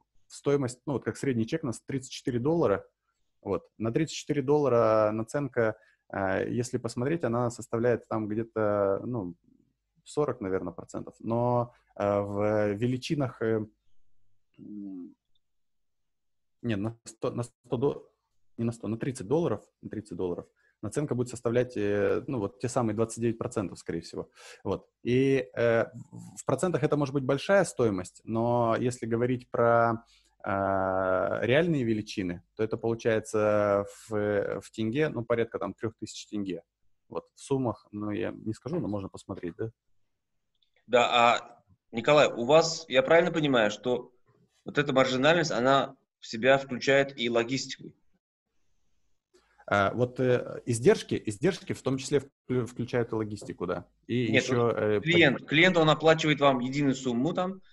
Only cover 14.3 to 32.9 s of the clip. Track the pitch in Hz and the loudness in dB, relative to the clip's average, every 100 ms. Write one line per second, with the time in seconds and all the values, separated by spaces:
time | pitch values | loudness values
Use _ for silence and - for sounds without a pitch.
14.3 | _ _ - 101 104 98 92 87 - _ | _ _ -20 -16 -14 -12 -12 -14 -18 _
15.3 | _ _ _ _ _ _ _ _ _ _ | _ _ _ _ _ _ _ _ _ _
16.3 | _ _ _ 120 101 110 117 - - 127 | _ _ _ -4 -4 -4 -8 -18 -8 -6
17.3 | 120 120 _ _ 123 143 - - _ _ | -6 -8 _ _ -2 -2 -2 -12 _ _
18.3 | _ _ - 117 117 104 113 139 123 95 | _ _ -6 -6 -4 -8 -6 -6 -8 -4
19.3 | 156 156 104 - _ 101 107 - 92 92 | -2 0 -4 -8 _ -12 -12 -10 -6 -6
20.3 | 85 - _ _ _ 110 147 147 123 123 | -6 -10 _ _ _ -8 -6 -4 -4 -4
21.3 | 117 117 120 123 104 101 101 98 95 123 | -6 -2 0 0 -2 0 0 0 0 -2
22.3 | 127 98 - 123 131 113 107 113 117 117 | -6 -6 -6 -4 -2 -2 -2 -4 -2 -4
23.3 | 113 113 113 87 - - 85 - 92 85 | -4 -6 -4 -6 -8 -8 -8 -8 -12 -12
24.3 | - - - 104 92 - _ - 127 135 | -16 -20 -12 -6 -6 -8 _ 0 2 2
25.3 | 135 - 117 117 113 110 117 - 117 117 | 2 -2 -2 2 2 0 -6 -18 -18 -18
26.3 | - - 147 180 156 147 147 139 139 131 | -8 -4 0 0 0 0 0 0 -2 0
27.3 | 139 - 196 170 - 117 92 87 - - | -2 4 4 4 2 2 0 -6 -14 -6
28.3 | 113 120 120 117 113 123 123 113 113 123 | -2 2 2 2 2 0 -2 -2 0 0
29.3 | 123 - - 117 117 117 113 - _ _ | -2 -2 2 4 6 4 0 -6 _ _
30.3 | _ 101 98 98 95 95 92 92 92 95 | _ -4 0 0 2 0 0 2 2 0
31.3 | 110 107 139 175 147 113 110 107 110 90 | 0 2 2 2 0 0 -2 -4 -6 -6
32.3 | 87 - - 110 117 113 | -6 -12 -6 -4 -2 -2